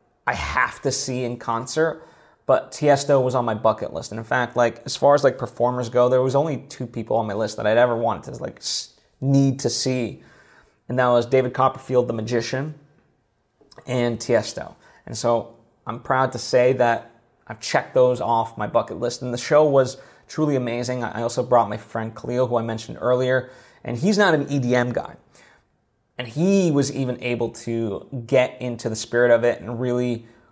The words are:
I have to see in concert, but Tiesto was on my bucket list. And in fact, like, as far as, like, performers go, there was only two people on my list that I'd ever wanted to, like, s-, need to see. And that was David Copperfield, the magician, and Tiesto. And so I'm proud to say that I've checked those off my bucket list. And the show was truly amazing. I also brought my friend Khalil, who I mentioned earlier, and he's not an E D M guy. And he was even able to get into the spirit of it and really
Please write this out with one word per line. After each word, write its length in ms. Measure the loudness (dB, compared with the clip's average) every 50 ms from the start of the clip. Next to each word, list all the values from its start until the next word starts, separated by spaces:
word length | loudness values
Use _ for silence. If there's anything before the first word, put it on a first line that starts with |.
| _ _ _ _ -6
I 80 | -4 -4
have 480 | -4 -4 -2 0 0 0 0 -2 -4
to 80 | -4 -4
see 320 | -4 -4 -4 -4 -4 -4
in 140 | -4 -6 -8
concert, 640 | -8 -4 -4 -4 -4 -4 -4 -2 -2 -2 -2 -4 -8 -14 -20 _ _ _ _ _ _ _
but 260 | 2 2 2 0 -4
Tiesto 500 | -6 0 2 4 4 4 4 2 2 2
was 140 | 2 2 0
on 80 | 0 0
my 100 | -2 -2
bucket 400 | 0 2 0 0 0 -4 -8 -8
list. 160 | -10 -10 -10
And 80 | -10 -10
in 60 | -4
fact, 320 | -2 -2 -2 -2 0 0
like, 260 | 2 2 2 0 -4 -10
as 120 | -10 -2
far 180 | 2 4 6 6
as, 80 | 6
like, 160 | 4 2 2 0
performers 500 | -6 -8 -4 -2 0 0 0 -2 -4 0
go, 200 | 2 2 4 4
there 120 | 4 4
was 140 | 2 2 2
only 220 | 0 0 0 -4 -6 -8 -12
two 200 | -12 -12 -10 -10
people 280 | -8 -8 -4 -2 -2
on 120 | -2 -2 -2
my 60 | -2
list 240 | -4 -4 -4 -4 -2
that 80 | 0
I'd 120 | 2 4 4
ever 160 | 4 4 2
wanted 400 | 0 -2 -2 -4 -4 -8 -14 -12
to, 80 | -10
like, 140 | -10 -12 -12
s-, 380 | -10 -8 -8 -8 -8 -8 -12 _ _ _ _ _ -4
need 400 | 0 2 4 4 4 2 2 0
to 100 | -2 -4
see. 540 | -2 -2 -2 -2 -2 -2 -4 -6 -8 -12 -20 -20 _ _ _ _ _ _ _ _ _ _ _ -6
And 100 | -2 0
that 80 | 2
was 200 | 4 2 2 2
David 280 | 2 2 2 2 0 0
Copperfield, 540 | 2 0 0 0 -4 -6 -2 0 0 0 0
the 40 |
magician, 640 | -2 -6 -4 -2 -2 -2 -2 -2 -6 -6 -6 -8 -12 -16 _ _ _ _ _ _ _ _ _ _ _ _ _ _ _ _ _ _ _ -16 -8
and 320 | -4 -2 0 0 -2 -2 -4
Tiesto. 560 | 0 0 2 2 0 -2 -8 -12 -12 -14 -16 _ _ _ _ _ -14
And 100 | -12 -8
so 380 | -4 0 0 0 0 -2 -6 -14 _ _ _ _ _ -12
I'm 140 | -10 -10 -6
proud 320 | -2 0 0 2 0 0
to 60 | -2 -6
say 340 | -4 0 2 4 4 4
that 400 | 4 4 2 2 0 -2 -4 -12 _ _ _ _ _ _ _ -18
I've 100 | -14 -12
checked 340 | -6 -2 -2 -2 -2 0 4
those 260 | 4 4 4 4 0
off 380 | 0 0 0 0 0 -2 -4 -6
my 80 | -4
bucket 340 | 0 0 0 0 -2 -4 -6
list. 220 | -6 -6 -6 -6
And 100 | -8 -6
the 60 | -6 -6
show 260 | 0 4 4 6 6
was 320 | 6 6 4 4 2 -2 -10 -18 -20 -20 _ _
truly 280 | -8 -4 -2 0 2 2
amazing. 480 | 0 0 -2 -4 -4 -4 -4 -4 -4
I 200 | -6 -6 -4 -4
also 200 | -4 -2 -2 -2
brought 280 | 2 4 4 4 4 4
my 80 | -2 -8
friend 360 | -10 -8 -8 -6 -6 -8 -10
Khalil, 320 | -10 -8 -4 -2 0 0
who 120 | 0 0 0
I 40 |
mentioned 360 | -2 -2 -6 -6 -8 -12 -8 -4
earlier, 480 | 0 0 0 2 2 0 0 -2 -2 -6 -14 -20 -20 -20 _ _ -10
and 120 | -8 -4
he's 220 | 0 0 2 4 4
not 160 | 4 4 4
an 120 | 2 0 0
E 80 | -2 -2
D 180 | 0 2 2
M 160 | 2 0 0
guy. 240 | -2 -6 -6 -8 -12 -20 _ _ _ -20 -20 _ _ _ _ _ _ _ _ _ _ _ _ _ _ -12
And 100 | -12 -8
he 420 | -2 0 2 4 4 4 4 4
was 240 | 4 2 2 0 -2
even 240 | -4 -4 -4 -4 -4
able 260 | -4 -4 -2 -2 -2 -4
to 560 | -6 -8 -6 -4 -4 -2 -2 -4 -4 -6 -8 -10 -12 -10 -4
get 340 | 2 2 2 2 2 -2 -8
into 300 | -8 -8 -6 -6 -6 -6
the 60 | -6
spirit 340 | -6 -6 -2 2 4 6 6
of 140 | 6 6 4
it 180 | 2 0 -2
and 180 | -4 -10 -8 -4
really 460 | -4 -2 -2 0 -2 -2 -4 -6 -8 -14 _ _ _ _